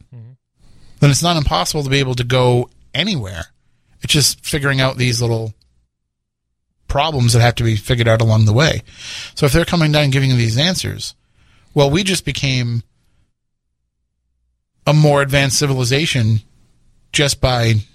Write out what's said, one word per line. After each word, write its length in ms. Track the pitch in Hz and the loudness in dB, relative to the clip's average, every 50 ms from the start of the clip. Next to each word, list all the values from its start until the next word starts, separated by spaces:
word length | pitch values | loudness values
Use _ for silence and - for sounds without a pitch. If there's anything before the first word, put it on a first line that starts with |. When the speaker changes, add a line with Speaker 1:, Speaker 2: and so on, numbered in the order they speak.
| - _ - | -20 _ -20
Speaker 1:
Mm-hmm. 180 | 120 110 120 131 _ _ _ _ _ _ - - - - - - - | -20 -20 -20 -20 _ _ _ _ _ _ -20 -20 -20 -20 -20 -4 0
Speaker 2:
then 100 | 143 143 | 2 2
it's 120 | 135 - | 2 2
not 140 | 165 175 170 156 | 0 0 0 0
impossible 440 | 135 - 160 175 175 - - 151 139 | -2 -2 -2 -2 -2 -4 -4 -6 -4
to 60 | 131 | -2
be 80 | 139 139 | -2 -2
able 140 | 135 127 127 | -2 -2 -4
to 80 | 123 127 | -4 -4
go 440 | 120 131 127 123 123 123 123 123 - _ _ _ _ - | -2 0 2 2 2 2 0 -2 -4 _ _ _ _ -6
anywhere. 520 | 131 175 226 190 135 104 92 95 82 82 - _ _ _ _ _ _ _ _ _ _ | -4 -4 -2 -4 -6 -6 -8 -10 -12 -14 -14 _ _ _ _ _ _ _ _ _ _
It's 100 | - - | -4 -2
just 320 | - 151 131 - - - - | 0 0 0 0 -2 -6 -8
figuring 360 | - 165 151 139 143 135 135 | -8 -6 -4 -2 -2 0 0
out 160 | 131 131 - 123 | -2 -2 -2 -2
these 240 | 127 123 117 117 | -2 -2 -2 -2
little 320 | 120 113 117 110 113 110 - _ _ _ _ _ _ _ _ _ _ _ _ _ _ _ _ _ _ _ _ _ _ _ _ _ _ | -2 -2 -2 -4 -6 -8 -12 _ _ _ _ _ _ _ _ _ _ _ _ _ _ _ _ _ _ _ _ _ _ _ _ _ _
problems 460 | - - 139 151 165 151 127 120 117 | -4 -2 -2 -2 -2 0 0 2 2
that 80 | 117 117 | 4 4
have 140 | 117 120 - | 4 2 2
to 80 | - 117 | 0 0
be 120 | 113 110 | -2 -2
figured 320 | 104 - - 127 120 117 117 | -2 -2 -2 -2 0 2 2
out 120 | 113 117 | 2 2
along 240 | 117 110 110 110 110 | 2 2 4 4 4
the 80 | 107 | 4
way. 300 | 104 127 160 151 - 113 - - - - - - - - - - - | 4 2 2 2 0 -4 -8 -14 -20 -20 -18 -16 -16 -16 -16 -16 -6
So 120 | - 147 | -2 0
if 60 | 135 | 2
they're 120 | 131 165 170 | 2 2 0
coming 260 | - 180 165 156 151 | 2 0 0 2 2
down 140 | 151 151 147 | 2 2 2
and 80 | 139 | 2
giving 160 | 131 139 135 131 | 2 2 2 2
you 60 | 127 | 2
these 220 | 120 117 113 110 131 | 2 2 0 0 0
answers, 560 | 156 185 185 - - 101 98 101 - - - _ _ _ _ _ _ _ _ _ _ _ | 0 0 0 -2 -4 -6 -8 -8 -10 -14 -14 _ _ _ _ _ _ _ _ _ _ _
well, 160 | - 151 139 139 | 0 2 2 2
we 140 | 151 190 202 | 2 0 0
just 220 | 190 180 - - | 0 -2 -4 -4
became 560 | 147 135 - 143 135 131 127 123 120 120 117 - _ _ _ _ _ _ _ _ _ _ _ _ _ _ _ _ _ _ _ _ _ _ _ _ _ _ _ _ _ _ _ _ _ _ _ _ _ _ _ - | -6 -6 -4 -4 -2 -2 -2 -2 -2 -4 -6 -6 _ _ _ _ _ _ _ _ _ _ _ _ _ _ _ _ _ _ _ _ _ _ _ _ _ _ _ _ _ _ _ _ _ _ _ _ _ _ _ -2
a 60 | 147 | 0
more 300 | 147 151 151 147 143 143 | 2 4 4 4 4 2
advanced 360 | 139 135 139 139 139 135 - - | 2 2 0 0 0 0 0 -2
civilization 840 | 151 139 135 127 127 117 135 143 165 - - 127 110 110 110 104 - _ _ _ _ _ _ _ _ _ _ _ _ _ | -2 -2 -2 -2 -2 0 0 0 0 -2 0 0 0 2 0 0 -2 _ _ _ _ _ _ _ _ _ _ _ _ _
just 280 | - - 147 139 - - | -2 -2 0 0 -2 0
by, 360 | - 131 123 120 117 113 110 107 - - | 0 0 0 2 2 2 2 0 -2 -6